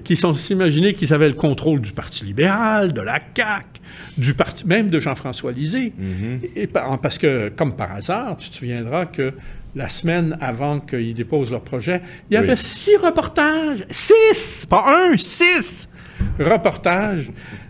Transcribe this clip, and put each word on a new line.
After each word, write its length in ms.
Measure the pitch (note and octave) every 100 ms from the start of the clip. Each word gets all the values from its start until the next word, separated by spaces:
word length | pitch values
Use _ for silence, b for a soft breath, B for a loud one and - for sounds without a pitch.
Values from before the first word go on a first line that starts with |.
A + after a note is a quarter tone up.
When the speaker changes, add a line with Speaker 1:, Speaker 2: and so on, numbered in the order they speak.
Speaker 1:
qui 120 | - E3+
sont 180 | F3+
imaginés 600 | D3 - F#3+ F3+ D3 G3
qu'ils 180 | - D3
avaient 160 | D3 D3+
le 60 |
contrôle 480 | C#3+ D#3 B2+ C#3+ D3
du 100 | G#2
Parti 320 | - - -
libéral, 720 | G2+ G2+ F3 G3+ A3 G#3+ F#3+
de 80 | B2+
la 180 | G2+ C#3+
caq, 460 | - - A3 G3+ - - B B B -
du 200 | B2+ C#3
parti, 280 | - - F3+
même 220 | G3+ G#3
de 80 | D#3+
Jean-François 520 | C#3 C3 C3 A#2+ B2+
Lisée. 400 | B2 D3+ B3+ A#3+ -
Speaker 2:
Mhm. 420 | F#2+ F#2 A2 B2+ A#2+ -
Speaker 1:
Et 120 | G#3
pa-, 180 | - C3
en, 120 | C3
parce 180 | - -
que, 320 | D#3 B2+ G#2
comme 260 | - D3+ G#2
par 160 | F#2 G2
hasard, 420 | - G3+ B3+ D#3+
tu 140 | -
te 40 | -
souviendras 520 | A#2+ A#2+ A2+ D#3+ F3
que 260 | - C3+ C3+ B B B -
la 140 | -
semaine 480 | - E3 F3 E3 -
avant 400 | C3 A#2 C#3+ D3
qu'ils 360 | C#3 B2+ A#2 A2+
déposent 340 | A2+ D#3 B2
leur 100 | A#2+
projet, 380 | - B2+ G#2+ F3+ F3+ B -
il 60 | G#3+
y 20 |
Speaker 2:
Oui. 60 |
Speaker 1:
avait 120 | A3+ B3
six 380 | - - - G#4
reportages, 840 | F4 E4 - - D4 D#4+ D#4 B3+ -
six, 800 | - - A4 A4 - - - -
pas 160 | F#3 A#3 D#4+ F#4
un, 60 | B3
six 720 | - - F4 F4 - - - B B B B -
reportages 920 | D3+ A3 G#3+ - F3+ F3+ G#3+ F3+ B2 - B B B